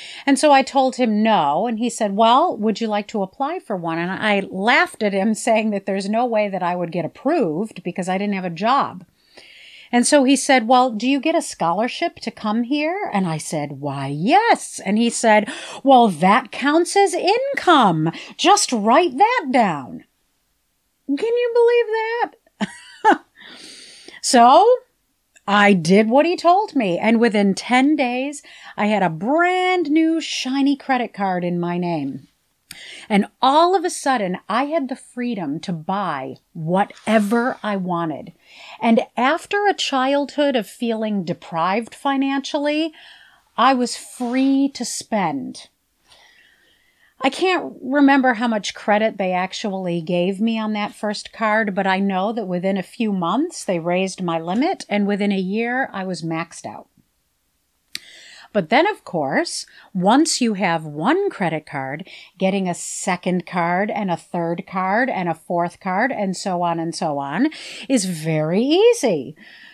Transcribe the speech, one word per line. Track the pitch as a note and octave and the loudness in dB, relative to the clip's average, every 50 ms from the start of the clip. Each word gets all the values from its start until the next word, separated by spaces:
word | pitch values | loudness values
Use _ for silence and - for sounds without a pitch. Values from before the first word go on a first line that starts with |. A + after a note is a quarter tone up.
| - - - - - C#4 | -18 -18 -18 -6 -2 0
And | C#4+ - | 2 4
so | - D4+ | 4 6
I | C#4+ C4+ | 6 4
told | C4 - - C4+ C4 C4 B3+ - | 4 2 0 0 0 0 0 0
him | B3+ A3+ G#3+ G#3 G#3+ | 0 0 2 2 2
no, | A3+ G#3+ F#3+ D#3 C#3 D3 E3 G#3 | 4 4 4 4 2 2 0 0
and | B3 A#3 G#3+ | -2 -2 -2
he | A#3+ A#3+ | -4 -4
said, | A3+ - A3+ G3+ G3 | -2 -2 -2 -2 2
"Well, | G3+ A3+ A3+ A#3+ C4+ E4 F#4 C#4+ | 4 4 6 6 6 4 2 0
would | G#3+ G#3 A3+ G#3+ - | -2 -2 -2 -2 -2
you | A3+ G#3+ | -2 -4
like | G#3 G#3 G#3 - | -4 -4 -4 -4
to | - G#3+ G3 | -4 -6 -6
apply | F#3+ _ - C4+ C#4+ E4+ F#4 | -6 _ -6 -6 -6 -6 -8
for | - - G#3+ | -8 -8 -8
one?" | F#3 E3 E3 E3 E3 | -6 -4 -4 -4 -4
And | E3+ F3+ | -4 -4
I | F#3+ - - G#3+ G#3 G3 | -4 -2 -2 0 0 0
laughed | G3 G3 - F#3 G3 A3+ C4 D#4 F4+ E4+ - - | -2 -4 -6 -4 0 2 4 2 2 0 -2 -4
at | A3 G3+ | -4 -2
him, | F#3+ G3 F#3+ A3+ A3 | 0 0 0 0 -2
saying | - - B3+ A3 G#3+ G#3+ A3 | -2 0 0 2 2 2 0
that | G#3 G3 G3 - | -2 -4 -4 -4
there's | G3 G3 F#3+ G3 | -4 -4 -4 -2
no | G#3+ A3+ B3 | -2 -2 0
way | B3 A3+ G#3+ G#3 G3+ | 0 0 0 0 -2
that | F#3+ F#3 F3 | -2 -4 -2
I | E3+ F3+ | -2 -2
would | F3+ F3 E3+ | -2 -4 -4
get | D#3+ F3 D#3 | -4 -4 -6
approved | D3 - - - C4 E4 F4 E4 G#3 D3 E3 A3 A3 - - | -6 -6 -6 -2 0 0 0 0 0 -2 -2 -4 -6 -8 -10
because | - F3+ F3 - F3+ F3 | -10 -8 -6 -6 -4 -4
I | F#3 F#3+ | -4 -2
didn't | G3+ G#3 G3+ | -2 -4 -4
have | F#3+ F#3 | -4 -4
a | F#3 | -6
job. | E3+ D#3+ G3+ A3+ C4 C#4 G3 A#2 - F#3 - _ _ _ _ _ _ - - - - - - - - - - - - | -6 -4 0 0 2 2 0 -2 -6 -12 -18 _ _ _ _ _ _ -20 -20 -20 -20 -20 -20 -20 -20 -20 -8 -2 0
And | A#3+ B3 - | 0 2 4
so | D4+ D4 C4 | 4 4 4
he | B3+ C#4 | 4 2
said, | - - - C4+ B3+ A3 A3 | 2 4 4 2 2 4 4
"Well, | B3+ B3 B3+ C4 | 4 4 4 2
do | A#3 G#3 A3+ B3+ | 0 -2 -2 0
you | C#4 C#4+ | 0 0
get | B3 D#4+ E4 | 0 0 0
a | E4 - | 0 -2
scholarship | - - - F3+ E3 E3+ G3 A3+ A#3+ - - F4 E4+ - - | -4 -6 -2 -2 0 0 0 -2 -2 -4 -4 -4 -4 -6 -6
to | - A3 | -12 -12
come | - - - G#3+ G#3+ A#3 A#3+ | -10 -6 -4 -2 -2 0 0
here?" | A#3 D4 D4 D4+ D#4 F4+ G4+ G#4 - - | -2 -2 -2 -2 -2 -2 -4 -4 -4 -2
And | G3 F#3+ E3+ | -2 -2 -2
I | D#3+ D3+ | -2 -4
said, | - - - D3+ D3 C#3+ D3 C3+ | -6 -6 -6 -4 -4 -6 -8 -8
"Why, | C#3+ C#3+ C3+ C#3 C#3 C#3 | -8 -6 -6 -6 -6 -6
yes." | C#3+ D3 E3 A3+ D#4+ G4+ A4+ A#4 F4+ - - - - - - | -4 -2 0 2 4 4 4 4 2 0 -2 -8 -14 -8 -4
And | G3 G3+ G#3+ | -2 0 2
he | A#3 A#3 | 2 0
said, | - - - A3+ G#3+ G#3+ G#3 - - - - - - - - | 0 0 4 4 4 4 4 0 -6 -12 -12 -14 -12 -2 4
"Well, | C4+ C4+ B3 A#3+ A3 | 6 8 8 6 6
that | F3 C#3+ F3 F#3 G#3 B3 - - | 2 2 4 4 4 4 0 -4
counts | - - A#3+ C#4+ D4 E4+ F4 F4 - | -8 -4 -2 0 2 2 2 2 2
as | G4+ G4+ F#4 E4 | 2 2 2 2
income. | F4 - E4+ G#4 B4 C5+ C#5 C#5 - - F4+ E4+ C#4+ A#3 G3 E3 D#3 D#3 D#3+ - - - - - | 0 0 0 0 0 0 -2 -4 -2 2 4 6 6 6 4 4 2 0 -2 -2 -4 -10 -14 -8
Just | - - E4 G4+ G#4 - - | 0 2 4 4 4 4 0
write | B3+ A3 G3 A3 A#3+ D#4+ F4+ E4+ B3 C4 | -2 0 2 4 4 4 4 2 2 2
that | G4 A4+ B4+ B4 F4 C4 | 2 2 2 0 0 2
down." | B3+ C4 A3+ G3 D#3+ C#3+ B2+ - - - - _ _ _ _ _ _ _ _ _ _ _ _ _ _ _ _ _ _ _ _ | 2 2 4 2 0 -4 -6 -10 -14 -16 -18 _ _ _ _ _ _ _ _ _ _ _ _ _ _ _ _ _ _ _ _
Can | - C#4 C#4 | -6 -4 -2
you | G#4 A#4 A#4 A#4+ A#4+ A#4+ A#4 | -2 0 0 0 0 2 4
believe | A#4+ A#4 A#4 A#4+ A#4+ A#4 G#4+ G#4+ A4 A4 A4+ A#4 A#4+ A4 D#4+ - _ _ _ _ - G#3+ - - - - - - - - G#4+ | 4 4 6 6 4 2 2 0 -2 -2 -2 -2 -2 -4 -4 -6 _ _ _ _ -8 -8 -8 -8 -12 -20 -20 -8 0 2 2
that? | - - - _ | 2 2 0 _
<laughs> | _ - - - - - - - - - - - - - - - - - - | _ -20 -20 -20 -20 -20 -20 -20 -20 -20 -20 -20 -20 -20 -20 -20 -16 -8 -2
So | - - A#3+ A#3 B3 C#4 E4 G4+ A#4 B4+ A#4+ - _ _ _ _ _ _ _ _ _ _ _ _ - | 2 6 6 8 8 8 8 8 6 6 4 0 _ _ _ _ _ _ _ _ _ _ _ _ 0
I | G3 G#3 G3+ G3+ G3+ | 2 4 6 6 6
did | F3+ D#3 D#3+ F#3+ G3+ A3 A3 | 4 4 4 4 4 6 6
what | A#3 C#4 D4+ | 4 4 4
he | E4+ F4+ - | 4 2 2
told | - E4 F4 G4 G#4+ G4 - | 4 4 4 4 2 0 -2
me. | C#4 A3+ F#3 E3+ F3 | -2 0 0 0 0
And | - A3 A#3 A3 | 2 2 4 4
within | A#3 A#3 G3+ G#3+ G3+ G3+ F#3 | 4 4 4 4 2 2 2
ten | - - - A#3+ B3+ C4 C#4+ D#4 | 0 -2 0 2 2 4 4 2
days, | C#4+ C4+ A#3+ B3 B3+ C4 C#4+ C#4+ - - - - - - - - | 2 0 -2 -2 -4 -6 -6 -8 -12 -16 -20 -20 -20 -20 -12 -6
I | - G3+ G#3 | -2 0 0
had | G#3+ G3+ F#3+ | 2 2 2
a | E3+ | 0
brand | D#3+ D#3 F3+ A#3 C#4+ E4 F4 F4+ F#4 F#4 F#4 F#4 F#4 F4+ E4 D4 | 0 -2 -2 0 2 2 2 2 2 0 0 0 0 0 0 2
new | D4 D#4+ D#4+ D#4+ E4 E4 | 2 2 2 2 0 -2
shiny | - - - - - B3+ C4 C#4 C4+ C#4 C#4+ | -4 -6 -8 -8 -6 -4 -2 0 2 2 0
credit | C4+ - - C4 B3 A#3+ G#3 - | 0 -2 -2 -2 -2 -2 -4 -6
card | - G3+ F#3+ F#3 F3+ F3 | -4 -2 -2 -2 -2 -2
in | F3 F3 F3 | -2 -2 -2
my | F3 F3 F3 F3 | -2 -2 -2 -2
name. | F3+ F3 E3+ D#3 C#3 C#3 C3+ C#3 - - _ _ _ _ _ _ _ - - - - - - - - - | -2 -2 -2 -4 -4 -6 -8 -10 -14 -18 _ _ _ _ _ _ _ -20 -20 -20 -20 -20 -20 -16 -6 -2
And | A3 G3 A3 - _ - | 0 0 0 0 _ -2
all | - C4 C#4 D#4 E4+ F4 F#4+ | 0 2 4 4 4 4 2
of | F#4+ E4 | 2 0
a | F4+ | -2
sudden, | - - - C#4+ C4 A#3+ G3+ F3+ F3+ - - - | -6 -4 -2 -2 0 0 -2 -4 -6 -6 -6 -4
I | G3 A#3+ C#4 | -2 -2 -2
had | C#4+ D#4 E4 C#4 B3 | -2 -2 -2 -4 -4
the | C4 | -8
freedom | - - - - B3 A#3+ A#3+ A#3 G3+ E3+ C#3 C#3+ E3 | -10 -14 -14 -10 -8 -6 -4 -4 -4 -4 -6 -6 -6
to | - - | -6 -6
buy | F3 D#3+ D#3 - F#3+ G3+ G3+ F3 D3+ C3+ C3 C3+ C3 - _ _ - | -8 -6 -6 -4 -4 -4 -2 -4 -4 -6 -6 -10 -12 -14 _ _ -14
whatever | E3+ D#3 D#3+ F3+ F#3+ G#3 - - - - - G#3+ A3+ G#3 G3+ A#3 A#3 A#3 B3+ - - | -8 -4 0 0 0 0 -2 -4 -8 -2 0 2 2 2 2 0 0 0 0 -4 -4
I | - G#3 G3+ | -6 -6 -4
wanted. | G3 F3+ F3+ F3 E3+ E3+ D#3+ D3 B2 - - - _ _ _ - - - - - - | -4 -4 -4 -4 -2 -2 -4 -4 -8 -10 -16 -20 _ _ _ -20 -20 -20 -20 -10 -4
And | - A#3 A#3 A#3+ - - - | 0 2 2 2 0 -2 -2
after | - A#3+ C4+ D#4 E4+ - - - G#4 G#4 G4+ | -2 0 0 0 -2 -4 -4 -4 0 0 0
a | - | 0
childhood | - - - - C4 B3+ C4+ C#4+ C#4+ C#4+ C#4 - - D4 C#4+ C#4 | -2 -2 -4 -2 -2 0 0 0 0 -2 -2 -2 -2 0 0 0
of | B3 G3 | -2 -4
feeling | - - - A#3+ A#3 A3+ A3 A3 G#3+ G#3 G3+ E3+ | -6 -8 -6 -4 -4 -4 -4 -4 -4 -4 -4 -4
deprived | D#3+ E3+ E3 - - F3+ E3 E3 F3+ G3 A3+ A3+ A3 - | -4 -6 -8 -10 -8 -4 -2 -2 0 0 -2 -4 -6 -10
financially, | - - C#4+ C#4 C4+ C4+ C#4 C4+ C#4 C4+ - - D4+ C#4+ D4 D4+ D4+ D#4+ D#4+ D#4 - - - - - - _ _ _ _ _ _ | -6 -4 -2 0 0 0 -2 -2 -4 -4 -4 -4 -4 -2 -2 0 0 -2 -4 -6 -12 -20 -20 -20 -20 -20 _ _ _ _ _ _
I | - A3+ C4 C4+ | 2 2 4 4
was | B3 B3 A#3 - | 2 0 -2 -4
free | - - - - - B3 A#3 B3 C4 C4+ C4+ C#4 C4+ C#4 C#4 | -8 -14 -14 -10 -8 -6 -2 0 0 2 2 2 2 2 0
to | - - A#3+ | -2 -4 -8
spend. | - - - - - A3+ G#3 F#3 D#3+ D3 C3+ B2+ - - - - - _ _ _ _ _ _ _ _ _ _ _ _ _ _ _ _ _ _ _ _ _ _ _ _ _ _ _ _ _ - | -8 -8 -10 -8 -4 -4 -2 -2 -2 -4 -4 -8 -10 -12 -16 -18 -20 _ _ _ _ _ _ _ _ _ _ _ _ _ _ _ _ _ _ _ _ _ _ _ _ _ _ _ _ _ -4
I | - C4+ | -4 -2
can't | C4+ - E4+ F#4+ F#4 D4+ C#4 C4+ - - | -2 0 0 0 0 0 -4 -6 -12 -12
remember | - B3 C4+ D4 C#4+ C#4 C#4 C#4 B3+ C4 B3 | -8 -2 2 4 4 6 6 4 4 2 0
how | G3+ B3 A#3 | 0 0 -2
much | A3+ G#3+ - - - | -2 -2 -4 -6 -10
credit | - - - G3+ G#3 A3 A3 - - | -6 -2 0 2 2 2 0 -2 -2
they | G3 F#3 F3+ | -4 -2 -2
actually | F3+ F#3 F#3 - - - G#3+ F#3+ F#3+ F#3 F3+ E3+ F3 | -2 -2 -4 -6 -6 -6 -6 -6 -4 -4 -4 -4 -4
gave | D#3+ D#3+ F3 F3 F3 F#3 G3 F#3 | -4 -2 0 0 0 0 -2 -2
me | A3 A3+ A3+ A3 | -2 -2 -2 -2
on | A3 A3 G#3+ | -4 -4 -4
that | G#3 G#3 G3+ - | -4 -4 -6 -8
first | - - G#3 G#3 - - - | -6 -6 -6 -6 -6 -10 -14
card, | - - A3 G#3+ G#3 A3 A3+ G#3 F#3 | -8 -4 -2 0 0 0 0 -2 -2
but | G3 F#3+ | -2 0
I | F#3+ F#3+ F#3+ | 0 0 0
know | G3 G3 F#3+ F#3 F#3+ G#3+ A#3 | 0 0 0 0 -2 -2 -2
that | A#3+ G#3 F#3 | -4 -4 -4
within | F3+ F3+ F3 F#3+ G3 G3 | -4 -2 -2 -2 -2 -4
a | F3 | -6
few | - - - A#3 G#3+ G3 | -8 -6 -4 -4 -2 -2
months, | F#3 E3+ E3 F#3+ B3+ D#4+ F4+ - - - | -2 -2 -2 0 0 -2 -4 -6 -8 -6
they | - F#3+ E3+ | -4 -4 -2
raised | D#3+ F3 F3 F#3 F#3+ F#3+ F3+ - F#3 | -2 0 0 0 0 -2 -4 -6 -4
my | E3+ E3 E3 | -4 -2 -4
limit, | E3 E3+ F#3 A#3 C#4 F4+ F#4+ - - - | -2 -2 -2 0 0 0 -2 -4 -6 -4
and | G3+ G#3 G3+ | -2 -2 0
within | G3 G#3 F#3+ G#3 G3+ | 0 0 0 0 -2
a | G3+ F#3+ | 0 -2
year, | F#3+ F#3 G3 A3 A#3 A#3 B3 B3+ C4 - - | -2 -2 -4 -4 -4 -2 -2 -4 -4 -4 -6
I | G3 F#3+ | -8 -8
was | F#3+ F3+ D#3+ D#3+ | -8 -8 -8 -6
maxed | E3 E3 D#3+ E3+ - - - - | -6 -6 -6 -8 -10 -12 -16 -14
out. | A2+ G#2 - - _ _ _ _ _ _ _ _ _ _ _ _ _ _ _ _ _ _ _ _ _ - - - - - - - - - - - - | -14 -14 -16 -18 _ _ _ _ _ _ _ _ _ _ _ _ _ _ _ _ _ _ _ _ _ -18 -18 -18 -20 -20 -20 -20 -20 -20 -20 -12 -6
But | - G#3+ F3 D#3 | -4 -4 -2 2
then, | A3+ C4+ E4+ | 2 2 2
of | G#4 G#4 - - | 2 0 -4 -8
course, | - - E3 C#3+ C3 D#3 C4 F4 E4+ - - - - - - - _ - | -8 -4 -4 -2 -2 0 -2 -2 -2 -6 -10 -12 -14 -18 -20 -16 _ -4
once | F#3+ F3 G3 A3+ C#4 E4 - - - | 0 2 4 4 4 4 2 0 0
you | B3 A3+ G#3+ | -2 -2 -2
have | F#3 G3+ F3 E3 E3 D#3+ | 0 0 0 0 -2 -4
one | D#3 D3 D3 D#3+ A3+ D#4+ F#4+ G4+ F#4+ | -6 -8 -4 -2 0 0 0 0 -2
credit | - - F#3+ E3 D#3+ D#3 - | -2 -2 -2 -2 -2 -4 -6
card, | - - C#3+ C3+ C3 C#3 D#3 F#3 - - - - - _ - | -8 -8 -8 -8 -8 -8 -10 -12 -14 -20 -20 -20 -18 _ -2
getting | F#3 F#3+ F#3+ G3+ F#3+ F3+ | -2 0 0 0 -2 -2
a | E3+ | -4
second | - - - - - - G3+ F3+ - - F#3+ F3+ F3+ - - | -6 -8 -12 -10 -8 -4 -4 -4 -2 -2 -2 -2 -2 -2 -4
card | - F#3 E3+ E3+ F3+ F3+ G#3 G#3+ | -2 -2 0 0 0 0 -2 -2
and | - - G#3 F#3 | -2 -4 -4 -4
a | E3+ | -4
third | D#3+ - _ - F3 E3+ E3 E3+ E3+ - - | -6 -6 _ -6 -4 -2 -2 -4 -6 -8 -8
card | - F#3+ F#3 F#3+ G3 A3+ C4 B3+ | -6 -4 -2 0 0 0 0 0
and | - F#3+ F3+ F3 | -2 -2 -2 -4
a | D#3+ | -4
fourth | - _ - F#3 F3 E3+ F3 - - | -6 _ -4 -2 -2 -2 -2 -6 -8
card | - G3 F#3 G3 A#3 C4+ | -6 -4 -2 0 -2 -2
and | C4 - G#3 F#3+ F3+ - | -2 -2 -4 -4 -4 -4
so | - G3+ F3+ F3 | -4 -4 -4 -2
on | F3 E3+ E3+ E3 | -2 -2 -2 -2
and | E3 E3+ D#3+ | -4 -6 -6
so | - F#3 D#3+ D3 C#3+ | -4 -4 -4 -4 -4
on | C#3 C#3 C#3+ F#3 C4 D#4+ - - - - - - - - | -6 -4 -2 -2 -2 -2 -2 -6 -16 -16 -16 -12 -4 -2
is | C4+ B3 F#3 | -2 0 0
very | F#3 F3 D#3 D#3 D#3+ D#3+ D#3 D3+ D#3 F3 G3+ | -2 -6 -6 -4 -2 -2 0 0 0 0 0
easy | A#3+ C#4 D#4 F4+ G#4+ A#4+ A#4 - - A#3 F3+ D3 B2+ - D#3+ - - - - - - - | 2 2 2 4 4 4 4 2 0 0 0 -2 -4 -8 -14 -18 -20 -20 -20 -20 -20 -20